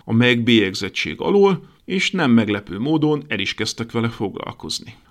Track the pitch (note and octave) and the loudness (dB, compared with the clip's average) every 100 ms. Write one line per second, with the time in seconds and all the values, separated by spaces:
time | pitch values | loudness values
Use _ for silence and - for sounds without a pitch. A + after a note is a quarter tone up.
0 | - A2+ B2 A#2+ A#2 A2+ F#2+ F#2 F#2+ - | 0 4 4 4 4 4 4 -2 -6 -6
1 | D#2+ - - G3+ G3 F3+ - _ - F#3 | -6 -6 0 4 4 2 -4 _ -8 -4
2 | - F#3 C#3 A#2 G#2+ G2+ - F#2+ C3+ D#3 | -2 0 2 4 2 -2 -6 -8 -2 0
3 | D3+ D3 - G#2+ F#2+ - A2 - A#2 A#2 | 0 -2 -4 -6 -6 -6 -6 -6 -6 -4
4 | A#2 - G2+ - - - D#2+ - A2 - | -4 -4 -6 -6 -12 -12 -10 -10 -12 -20
5 | _ | _